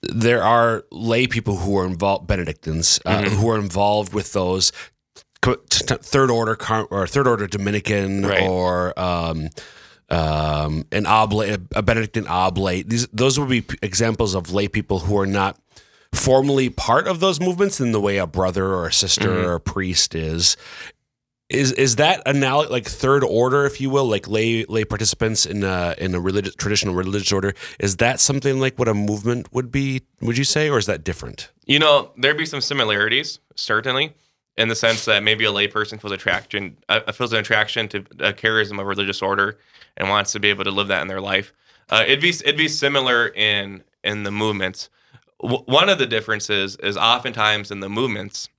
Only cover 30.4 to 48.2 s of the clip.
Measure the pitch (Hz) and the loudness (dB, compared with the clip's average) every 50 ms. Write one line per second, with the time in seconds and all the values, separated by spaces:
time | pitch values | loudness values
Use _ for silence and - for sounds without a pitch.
30.4 | 139 - - 151 156 151 143 117 95 - 98 76 78 92 82 - - 60 52 - | 0 0 0 2 2 2 2 2 2 0 -2 -2 -2 -6 -6 -6 -8 -14 -14 -14
31.4 | - - _ _ _ - 139 143 156 156 147 139 - - _ - 120 143 151 151 | -16 -18 _ _ _ 2 4 6 6 6 6 6 4 -2 _ -2 0 0 0 0
32.4 | 160 160 156 139 123 - 143 139 120 107 104 101 104 110 117 135 147 - - - | -4 -6 -6 -6 -4 -4 0 0 0 2 2 2 2 2 0 0 -2 -4 -12 -14
33.4 | _ _ _ - - - 110 107 113 131 127 131 151 156 147 _ _ _ _ _ | _ _ _ -10 -4 -2 -2 -2 0 -2 -2 -2 -2 -4 -6 _ _ _ _ _
34.4 | _ _ _ - 113 113 113 113 - 113 113 110 - - 107 101 101 107 110 107 | _ _ _ -2 0 0 0 0 2 2 2 0 0 2 0 2 2 0 0 2
35.4 | 110 107 101 101 104 104 - 110 107 104 113 104 - 104 98 92 - - 90 92 | 0 -2 0 0 -2 -2 -2 -4 -6 -6 -10 -12 -10 -10 -10 -4 -2 -2 -2 -2
36.4 | - _ - 101 98 87 78 _ _ - 95 113 - - 110 - 127 117 113 110 | -4 _ -8 -8 -8 -8 -12 _ _ -2 -2 -2 -2 -4 -6 -4 -4 -2 -2 -2
37.4 | 104 - 113 107 104 101 - 120 110 101 - 101 95 _ - - 71 104 101 - | 0 0 0 0 0 0 -2 -6 -6 -4 -6 -10 -10 _ -10 -2 -2 -2 -2 0
38.4 | - 110 110 110 107 98 104 101 98 98 98 98 98 98 98 - 95 95 98 98 | -2 0 2 2 -2 -2 -4 -8 -6 -6 -4 -2 -2 -4 -4 -4 -2 -2 0 0
39.4 | 101 101 107 _ _ _ _ - - _ _ - - 98 101 104 98 - - 107 | 0 -2 -2 _ _ _ _ -20 -20 _ _ -6 -2 0 0 0 0 -2 -4 0
40.4 | 101 104 101 98 98 98 98 101 101 98 98 85 76 95 95 95 95 98 95 95 | 2 2 2 2 -2 -4 -2 -2 -2 0 0 -2 -2 -4 -6 -8 -4 -2 -2 -2
41.4 | 101 - _ _ _ _ _ _ _ _ - 110 110 - 135 143 156 180 170 160 | -2 -4 _ _ _ _ _ _ _ _ 2 2 4 4 2 2 2 -2 -2 0
42.4 | - 143 147 147 160 156 151 - 143 139 143 139 131 127 123 117 117 101 - 95 | -2 -2 0 0 0 -2 0 0 -2 0 0 2 2 2 2 2 2 0 0 0
43.4 | 107 107 104 104 98 98 98 92 - _ _ _ - 95 104 107 104 101 101 104 | 0 0 0 -2 -4 -6 -12 -16 -20 _ _ _ -6 -4 -4 -4 -4 -4 -2 0
44.4 | 107 107 104 98 95 92 90 - - - _ _ _ _ _ - _ _ _ _ | 0 0 0 -2 -4 -6 -6 -10 -16 -16 _ _ _ _ _ -20 _ _ _ _
45.4 | - 120 120 - - - 131 151 180 202 190 156 131 117 113 110 107 - 110 104 | -4 -4 -4 -4 -2 2 4 4 4 4 2 2 0 0 0 -4 -2 -2 -4 -4
46.4 | - - 104 98 95 98 101 - - 98 101 98 - 113 120 123 123 131 110 117 | -2 -2 0 0 0 -2 -6 -6 -4 -4 -2 0 2 2 2 2 0 -6 -4 0
47.4 | 107 107 107 104 101 101 101 98 98 98 104 110 131 127 104 101 | 2 2 2 0 -4 -8 -12 -10 -10 -8 -4 -2 -2 -2 -4 -6